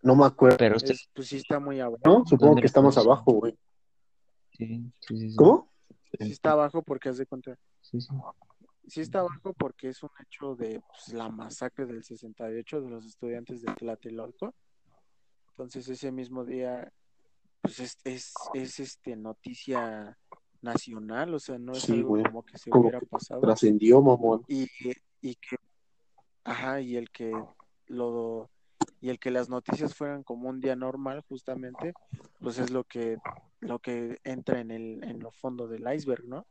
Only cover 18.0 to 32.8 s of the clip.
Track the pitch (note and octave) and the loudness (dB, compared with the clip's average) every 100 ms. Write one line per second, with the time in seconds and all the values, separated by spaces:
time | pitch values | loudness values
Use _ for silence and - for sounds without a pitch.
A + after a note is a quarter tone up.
18 | C3 B2+ - - - C3+ C3 - C3 - | -14 -14 -14 -14 -10 -10 -10 -12 -14 -14
19 | - A2+ A2 A2 - - - B2 E3 A2 | -14 -12 -12 -14 -16 -16 -6 -6 -4 -8
20 | G#2 - _ - _ _ A#2+ A#2 - A2+ | -16 -20 _ -20 _ _ -8 -8 -8 -14
21 | G#2+ A#2 E3 D#3 - B2+ B2 C3 B2 A#2 | -10 -8 -6 -8 -10 -12 -10 -8 -2 0
22 | A#2 G#2+ A2+ A2+ - - - B2 A#2 B2 | 2 0 0 -4 -16 -20 2 4 4 2
23 | B2 - - B2+ A#2 A2 A2 G#2+ G#2+ C3 | -8 -10 -8 -2 2 4 6 6 10 10
24 | C#3 A#2+ A#2 A2+ A#2+ C3+ C3 - B2 B3 | 10 6 4 0 -2 -6 -6 -8 -10 -10
25 | _ _ C3 A#2+ - B2+ _ _ _ _ | _ _ -12 -12 -12 -14 _ _ _ _
26 | _ _ _ _ - A#2+ C3 C#3 B2+ A#2+ | _ _ _ _ -12 -8 -6 -8 -6 -8
27 | A#2 - A2+ A2 G#2+ _ _ _ _ B2 | -8 -10 -8 -8 -12 _ _ _ _ -8
28 | A#2+ A#2 A2+ A2+ A2 _ _ _ - _ | -6 -6 -6 -8 -12 _ _ _ -8 _
29 | B2+ B2 C3 B2 B2 B2+ - - D3+ - | -10 -8 -4 -4 -4 -8 -6 -6 -6 -6
30 | C#3+ C#3+ C3+ A#2+ B2+ C3 C3+ B2+ C3 C3 | -10 -10 -12 -12 -10 -6 -6 -4 -6 -8
31 | C3+ C#3 - C3 - B2+ B2+ B2+ E3+ F3+ | -10 -10 -14 -16 -12 -12 -12 -10 -12 -12
32 | _ - - _ B2 A#2+ B2 B2+ | _ -20 -20 _ -10 -6 -4 -4